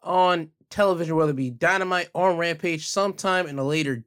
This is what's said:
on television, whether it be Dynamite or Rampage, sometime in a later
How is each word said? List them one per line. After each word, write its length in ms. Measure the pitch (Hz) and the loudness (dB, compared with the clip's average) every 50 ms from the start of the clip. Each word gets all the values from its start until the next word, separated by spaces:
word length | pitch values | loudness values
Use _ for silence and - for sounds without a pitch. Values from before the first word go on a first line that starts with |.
| - | -6
on 480 | 180 180 185 185 180 180 170 156 156 _ _ _ - | 0 2 4 4 4 4 2 -2 -8 _ _ _ -8
television, 460 | - 202 202 196 180 165 170 156 160 | 0 2 2 2 2 0 0 0 2
whether 160 | 160 156 151 | 2 2 2
it 60 | 143 | 0
be 120 | 131 131 127 | -2 -4 -6
Dynamite 600 | 120 117 160 170 190 190 185 185 180 180 170 - - | -4 0 0 2 2 2 0 0 -2 -2 -2 -4 -2
or 220 | 175 185 190 175 | 0 2 2 2
Rampage, 500 | 165 170 170 165 156 185 175 165 156 156 | 2 0 -2 -4 -4 -4 -4 -4 -4 -6
sometime 600 | - - 196 196 202 190 - - 190 185 185 175 | -4 -2 -2 -2 -2 -2 -4 -2 0 0 0 0
in 100 | 147 139 | -2 -4
a 60 | 139 135 | -4 -2
later 400 | 139 156 160 151 139 127 117 117 | -2 0 0 0 -2 -4 -6 -6